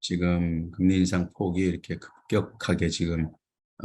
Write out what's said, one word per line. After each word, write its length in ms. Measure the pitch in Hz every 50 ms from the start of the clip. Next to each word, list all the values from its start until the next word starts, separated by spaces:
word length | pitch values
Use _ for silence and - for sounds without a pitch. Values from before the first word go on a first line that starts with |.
지금 720 | - - 87 87 90 87 87 87 87 85 82 82 82 85
금리 280 | - - 92 95 95 92
인상 340 | 92 90 92 87 87 - -
폭이 240 | - 104 92 87 92
이렇게 360 | 95 90 82 82 - - 90
급격하게 920 | 90 - - - - _ - 113 104 - - - - - - 90 85 87 82
지금, 380 | 78 - 87 82 85 82 80 80 - _ _ _ _ _ _ _ _ - -